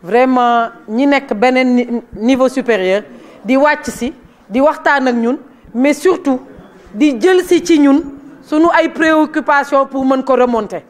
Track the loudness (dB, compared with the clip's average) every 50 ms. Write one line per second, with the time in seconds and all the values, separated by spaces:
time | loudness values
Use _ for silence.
0 | -10 0 2 2 2 2 2 2 2 2 0 0 -2 -4 -8 -16 -14 -8 -4 -2
1 | 0 2 0 0 -2 -4 -4 0 0 0 2 2 2 2 2 0 0 -2 -6 -8
2 | -8 -10 -14 -4 0 0 2 2 2 0 0 -2 -2 -2 -2 0 0 0 -2 -2
3 | -4 -8 -20 -20 -20 -20 -20 -16 -4 -2 0 2 2 2 0 0 -6 -12 -10 -8
4 | -8 -8 -10 -12 -20 -20 _ _ _ _ -2 0 0 0 0 0 -2 -2 0 0
5 | 0 0 -2 0 0 -2 -2 -4 -8 -18 -20 _ _ -12 -4 -2 0 0 0 0
6 | 0 0 0 0 0 -2 -2 -4 -4 -14 -20 -20 -20 -20 -20 -20 -20 -16 -4 0
7 | 0 0 0 2 2 2 2 2 2 2 0 0 2 2 2 4 4 4 4 2
8 | 0 -4 -12 -18 -20 -20 -20 -20 -12 -4 0 2 2 2 2 2 0 0 -2 -2
9 | 0 2 2 2 0 0 -2 -6 -2 0 0 0 0 0 0 0 0 0 -4 -4
10 | -2 0 0 -2 0 0 2 2 2 0 0 -4 -4 -6 -10 -12 -14 _